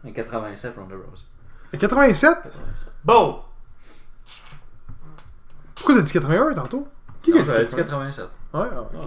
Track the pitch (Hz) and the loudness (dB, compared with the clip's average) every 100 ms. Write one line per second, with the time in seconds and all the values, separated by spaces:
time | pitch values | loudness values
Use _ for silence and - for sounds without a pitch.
0 | 131 107 110 117 107 98 123 101 95 95 | -10 -10 -6 -8 -8 -10 -12 -12 -14 -14
1 | 90 - - - - - - 151 208 254 | -16 -18 -20 -20 -18 -18 -12 -2 2 6
2 | 277 185 302 339 - - - - - - | 6 8 4 4 -4 -8 -6 -6 -10 -6
3 | - 226 156 - - - - - - - | 6 6 6 -2 -12 -16 -16 -18 -18 -16
4 | - - - - - - - - - - | -16 -16 -18 -18 -16 -16 -16 -14 -14 -12
5 | - - - - - - - - - 254 | -12 -14 -16 -18 -16 -16 -16 0 6 6
6 | 147 175 143 170 302 208 127 262 285 - | 6 0 2 4 4 0 -4 -6 -8 -14
7 | - - - 330 147 117 117 - 147 143 | -16 -2 4 6 6 4 2 0 -2 -4
8 | 135 139 90 - - 151 165 127 - 82 | -6 -8 -12 -12 -8 -4 -4 -4 -6 -8